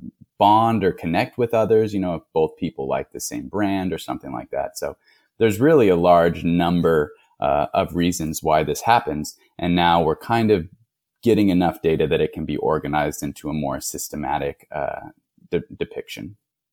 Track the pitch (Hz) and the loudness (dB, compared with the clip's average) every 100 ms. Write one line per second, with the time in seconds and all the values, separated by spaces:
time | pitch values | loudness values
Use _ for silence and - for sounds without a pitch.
0 | - - _ - 104 107 117 110 92 - | -16 -20 _ 0 4 4 4 2 0 0
1 | 85 87 131 - 117 113 107 110 110 98 | -2 -2 -2 -2 0 0 4 4 2 -2
2 | 90 82 - 80 78 - 85 71 67 67 | -4 -4 -4 -2 -2 -2 -8 -6 -4 -4
3 | 67 - - - 67 92 101 98 92 80 | -6 -12 -10 -10 -8 -4 -2 -2 -4 -6
4 | - 65 67 62 - 69 69 - 73 - | -8 -10 -10 -12 -8 -8 -8 -8 -10 -10
5 | _ _ _ - 110 98 139 160 104 87 | _ _ _ 0 0 2 4 6 6 6
6 | 90 87 85 82 85 85 87 87 82 80 | 6 6 4 0 0 2 2 2 2 2
7 | 76 - _ _ 71 71 - 98 87 87 | 0 -6 _ _ -2 0 0 -2 -2 0
8 | 87 85 78 78 80 78 76 71 - 117 | -2 -2 -6 -4 0 0 0 -2 2 2
9 | - 76 76 - _ - 87 87 87 85 | 0 -6 -8 -14 _ -6 -2 2 4 2
10 | 80 78 - 117 110 101 82 _ _ _ | 2 -2 -2 0 2 2 0 _ _ _
11 | _ _ 117 107 101 90 87 - 82 78 | _ _ 2 4 4 4 2 0 0 0
12 | 78 78 78 - 76 73 - 76 73 73 | 2 0 0 -4 -6 -4 -2 -2 -2 -2
13 | 73 - 73 - 76 76 69 67 - 76 | -2 -4 -10 -8 -8 -6 -4 -6 -8 -10
14 | - 76 69 71 69 - _ 73 69 - | -10 -8 -6 -4 -6 -8 _ -8 -6 -8
15 | - - _ _ _ 85 - 101 - - | -12 -20 _ _ _ -6 -6 -8 -10 -10
16 | - - - 104 _ _ _ | -14 -14 -16 -18 _ _ _